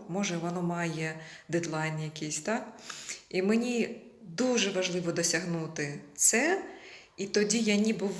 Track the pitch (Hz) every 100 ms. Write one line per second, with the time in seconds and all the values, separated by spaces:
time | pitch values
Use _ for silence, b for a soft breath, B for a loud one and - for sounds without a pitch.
0 | - 175 202 170 170 175 175 175 170 156
1 | 160 160 B B B 170 165 160 156 156
2 | 156 - 151 151 - 233 - - B B
3 | B B B 185 190 226 247 240 - -
4 | - - 190 - 254 240 196 180 180 180
5 | 170 165 170 165 175 170 156 160 147 143
6 | - - - 220 294 381 - B B B
7 | B - 196 208 208 233 214 202 220 220
8 | 202 185